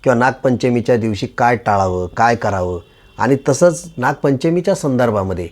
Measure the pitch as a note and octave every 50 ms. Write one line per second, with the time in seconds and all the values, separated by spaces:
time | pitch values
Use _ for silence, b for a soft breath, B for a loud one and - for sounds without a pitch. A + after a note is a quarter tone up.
0 | - D3 B2 A#2 B2 C3 C3 - - C3+ B2 A2 - B2+ A#2+ A#2+ G#2+ - B2+ A2+
1 | G#2+ A2+ G#2+ F#2+ - A#2+ - - B2+ A#2+ B2 A2 - A2+ G#2 G2 G2 F#2+ F2+ F2+
2 | F2+ F2 - - A2+ A#2 A#2+ - - G#2+ G2+ F#2+ F2+ F2+ F2+ E2+ b b b b
3 | b b b - G2+ A#2 C#3+ C#3 - - C#3 - F3 F3 E3+ E3 - - - -
4 | B2 C3+ C#3+ C#3 - D3 C#3 B2+ - E3 E3 F3+ E3+ G3 F#3+ - - D3 C3 A#2+
5 | B2 A#2 G#2 G#2 F#2+ F#2+ F#2 E2+ F2 E2+